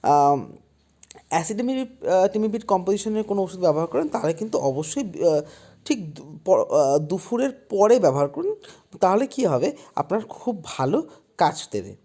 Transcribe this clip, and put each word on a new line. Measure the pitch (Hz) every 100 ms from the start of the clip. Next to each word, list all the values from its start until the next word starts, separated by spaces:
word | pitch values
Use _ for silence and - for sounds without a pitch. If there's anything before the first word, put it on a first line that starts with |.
আম, | - 143 143 139 92 - _ _ _ _ _ - _
acetamiprid, | 165 160 214 247 262 254 - -
আহ, | 185 196 220
timiprid | 214 220
কম্পোজিশনের | - 190 185 202 220 214
কোনো | 214 202
ওষুধ | 185 180
ব্যবহার | 180 151 165
করেন | 247 302
তাহলে | - 156
কিন্তু | 160 214 -
অবশ্যই, | 185 175 156 -
আহ, | 220 170 170 151 151 - - _
ঠিক | - 262 160
দু-, | 147 143 156
প-, | - 135 -
আহ, | 147 139 143
দুপুরের | 151 185 - 240 269
পরে | 254 _ 196 208 247
ব্যবহার | 175 135 143
করুন। | 139 370 427 - - _ -
তাহলে | 185 202 269
কী | - 202
হবে, | 131 165 285 - -
আপনার | 151 208
খুব | 220 - - 208
ভালো | 156 - 135 226 330 - _ -
কাজ | 175 - -
দেবে। | 104 95 101